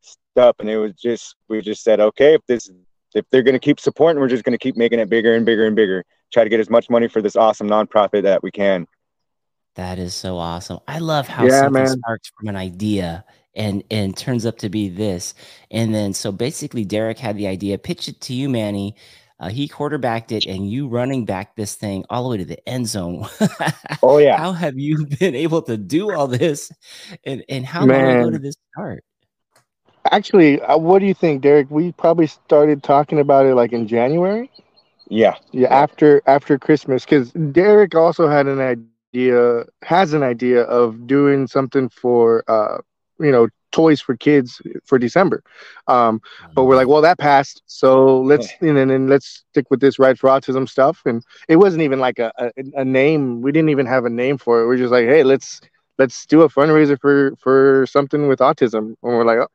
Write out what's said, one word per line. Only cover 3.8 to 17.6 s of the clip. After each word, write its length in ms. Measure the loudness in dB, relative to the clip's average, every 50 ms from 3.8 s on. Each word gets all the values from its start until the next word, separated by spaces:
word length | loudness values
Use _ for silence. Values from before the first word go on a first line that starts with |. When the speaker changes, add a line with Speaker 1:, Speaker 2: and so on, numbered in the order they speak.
| -4 -6 -2 0 0 0 2 0
Speaker 1:
we're 60 | -2
just 160 | -2 -2 -4 -2
gonna 160 | -4 -6 -4
keep 180 | -6 -8 -2
making 220 | -2 -2 0 0 -2
it 100 | -2 -2
bigger 240 | -2 0 2 2 0
and 140 | 2 0
bigger 180 | 0 0 0 0
and 100 | 0 0
bigger. 300 | 0 0 0 -2 -8 -8 _ _ _ _ _
Try 120 | 0 0 2
to 60 | 2
get 80 | 0 -2
as 100 | 0 2
much 220 | 0 0 0 2
money 160 | 0 0 0
for 160 | 0 _ -2 -4
this 120 | -2 0
awesome 320 | 2 0 0 0 -2 -2
nonprofit 540 | -2 0 0 -2 0 0 0 0 2 0 0
that 220 | 0 0 0 0 -2
we 80 | -8
can." 340 | -6 -2 -2 -2 -2 -2 -6 _ _ _ _ _ _ _ _ _ _ _ _ _ _ _ _ _ _
Speaker 2:
That 240 | -12 -12 -10 -10
is 160 | -10 -10 -10 -12
so 240 | -12 -10 -10 -8
awesome. 400 | -8 -8 -10 -10 -12 -12 -14 -16 -16 _
I 120 | -14 -12 -10
love 280 | -6 -4 -4 -4 -4
how 180 | -6 -4 0 2
Speaker 3:
Yeah, 160 | 4 4 4
Speaker 2:
something 200 | 2 2 2 0
Speaker 3:
man. 160 | 0 0 -2
Speaker 2:
sparks 340 | -4 -8 -10 -10 -10 -12 -20 _
from 120 | _ -12 -10
an 60 | -8
idea 680 | -8 -10 -10 -10 -6 -4 -4 -2 -2 -4 -6 -10 -12 -16 _ _ _ _ _ _
and, 280 | -8 -8 -6 -6 -8 -8 _
and 240 | -6 -4 -4 -6 -8
turns 280 | -8 -8 -6 -6 -4 -4
up 120 | -6 -8 -6
to 100 | -10 -8
be 200 | -6 -6 -6 -6
this. 460 | -6 -6 -6 -6 -6 -8 -10 -14 -18 _ -20 -20 -20 _ _ _
And 220 | -6 -4 -4 -2 -2
then, 200 | -4 -4 -6 -6
so 180 | -8 -8 -10
basically, 540 | -8 -6 -8 -8 -8 -10 -14 -10 -8 -10 -8
Derek 340 | -6 -4 -4 -4 -6 -8 -8
had 180 | -10 -10 -8
the 100 | -6 -8
idea, 300 | -8 -8 -6